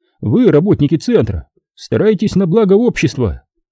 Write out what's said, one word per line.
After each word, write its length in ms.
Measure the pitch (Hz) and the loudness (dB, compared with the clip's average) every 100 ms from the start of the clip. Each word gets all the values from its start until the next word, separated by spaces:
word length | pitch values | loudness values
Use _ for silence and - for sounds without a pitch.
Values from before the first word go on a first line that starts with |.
| _ - | _ -10
Вы, 280 | 104 170 240 | -2 2 4
работники 460 | 147 196 175 143 165 | 4 2 0 0 -2
центра, 540 | - 220 120 85 - _ _ _ | -2 -2 -2 -4 -10 _ _ _
стараетесь 600 | - 110 208 214 214 175 | -6 -2 0 0 0 -2
на 120 | 190 | 0
благо 260 | 208 202 | 0 2
общества. 680 | 196 240 - 156 - 113 67 _ _ _ | 2 2 0 -4 -2 -4 -4 _ _ _